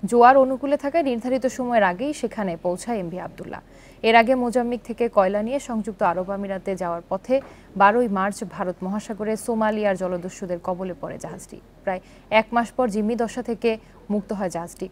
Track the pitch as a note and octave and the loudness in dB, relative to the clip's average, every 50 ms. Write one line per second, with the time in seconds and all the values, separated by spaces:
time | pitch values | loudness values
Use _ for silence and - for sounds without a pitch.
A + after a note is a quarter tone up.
0 | - F#3 A#3 A#3+ A#3+ A#3+ C4 C#4 C4 B3+ C4 B3 - C#4 C#4+ D4 - C#4+ C#4 E4+ | -4 2 6 8 10 10 10 8 6 4 2 -4 -2 -2 -2 0 -2 0 0 0
1 | E4 C4+ A#3+ A#3 A3 B3+ B3+ C4 C4 C4 A#3+ - B3+ B3 A#3+ A#3 G3+ F#3 F3+ F3+ | 0 2 -2 -2 -2 -2 -2 0 0 -2 -4 -2 -4 0 2 4 4 4 2 0
2 | A#3 C#4+ D4+ - - A3 - - G#3 F#3+ E3 E3+ - F3+ F3 F3+ - - A#3+ G#3+ | -4 -4 -4 -4 -4 -6 -4 -2 -4 -4 -4 -4 -4 -4 -4 -4 -4 -6 -4 -4
3 | F#3 E3+ E3+ F3+ F3 - - - F#3 - - - - - - - - - - - | -4 -6 -8 -8 -10 -12 -12 -12 -12 -12 -12 -14 -14 -18 -20 -20 -20 -20 -20 -2
4 | - A3 A3+ A#3 A#3 A3 C4 B3+ B3 A#3+ A3 B3+ A#3+ A#3+ A#3+ A#3 - - A#3 - | 2 6 6 8 8 6 4 2 2 0 0 0 0 0 -4 -6 -6 -10 -4 -2
5 | A#3 A#3 A3+ A3 F#3+ F#3+ G3 G#3 G#3 A3+ C4 C#4+ C4+ - A#3+ A3 G#3 A3 G#3 F#3 | -2 0 4 4 4 4 2 -2 -2 -2 -4 -6 -6 -4 -6 -6 -4 -6 -6 -2
6 | G#3+ F#3 E3+ F3 F#3 F3+ G3 G3 G3+ G3 G3 F#3+ F#3 - G3 F3 F#3 F3 E3+ E3+ | 0 0 0 0 -4 -6 -6 -8 -6 -6 -8 -8 -6 -6 -6 -4 -4 -6 -6 -6
7 | E3+ _ - G3 - - B3+ C4+ C4+ - - - - - - F#3+ G3 G3 G#3 A#3+ | -6 _ -8 -8 -4 -2 -2 -2 -2 -4 -20 -20 -20 -14 0 4 6 6 6 6
8 | B3 A#3 G3 G3 F#3+ G3+ G3+ - - F3+ - - G3 F3+ F3+ - - F#3 G3 G#3+ | 2 2 0 0 0 -2 -2 -6 -10 -12 -8 -6 -6 -6 -6 -6 -6 -6 -6 -6
9 | - - A#3 F#3+ G#3+ G#3 A3 G#3+ - - A#3+ A3 A3 G#3+ G#3+ G#3+ G#3+ G#3 G3 F3 | -6 -8 -8 -6 -4 -4 -4 -4 -4 -4 -2 0 0 0 0 2 0 0 0 0
10 | F#3 F3+ F#3 F3+ E3+ F3+ - - - F3 F3+ E3+ F3 - F#3 F3 F#3+ F#3 F3 E3+ | -2 -4 -4 -4 -6 -8 -10 -10 -8 -6 -6 -6 -4 -6 -6 -4 -6 -8 -8 -8
11 | - - - F3+ F3+ E3 D#3+ F#3+ - - - - - - - - - - F#3 F#3 | -10 -12 -12 -10 -12 -12 -12 -14 -16 -18 -20 -20 -20 -20 -20 -10 -6 -6 -6 -6
12 | - - - - - - - A3 A3 - - A#3 A#3 G#3+ - - B3+ B3 F#3+ G#3+ | -8 -14 -20 -20 -10 2 2 2 2 4 0 -2 -2 -2 -2 -2 -2 0 0 -2
13 | G#3+ G#3+ A#3+ G#3+ A#3+ G#3+ - - A#3 - A#3 - - A#3 A3 A3 - - - - | -2 -2 0 -2 -2 -4 -4 -8 -6 -6 -6 -2 0 -2 -2 -2 -6 -20 -20 -20
14 | - - G3+ G#3 G3 - A3 F#3+ G#3 F#3 E3+ E3+ E3+ F3 - - F#3+ F#3 | -8 -4 -4 -4 -2 -4 -6 -4 -4 -4 -4 -6 -8 -10 -10 -10 -10 -10